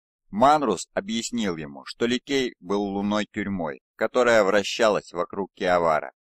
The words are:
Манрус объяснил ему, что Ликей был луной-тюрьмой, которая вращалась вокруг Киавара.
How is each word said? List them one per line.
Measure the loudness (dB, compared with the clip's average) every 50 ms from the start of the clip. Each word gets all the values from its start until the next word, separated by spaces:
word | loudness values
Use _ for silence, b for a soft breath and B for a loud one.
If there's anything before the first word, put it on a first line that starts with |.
| _ _ _ _ _ _
Манрус | -2 2 4 4 4 4 2 0 -2 -2 -6 -8 -8
объяснил | -8 -8 -6 -6 -8 -6 -6 -6 -4 -4 -4 -4 -6
ему, | -8 -12 -14 -18 -18
что | -16 -8 -4 -2
Ликей | -2 -2 -2 -2 -2 -2 -2 -2 -2 -6 _
был | -8 -4 -4 -2
луной-тюрьмой, | -2 -2 -4 -2 -2 -2 -2 -2 -2 -4 -6 -8 -6 -4 -4 -4 -4 -6 -8 -10 _ _ _
которая | -4 -4 -2 2 2 4 6 6 6
вращалась | 6 4 4 2 0 0 0 2 2 2 2 2 -2 -4
вокруг | -6 -6 -6 -6 -6 -8 -8 -8
Киавара. | _ -4 0 2 2 4 4 2 2 0 -2 -6 -12 _ _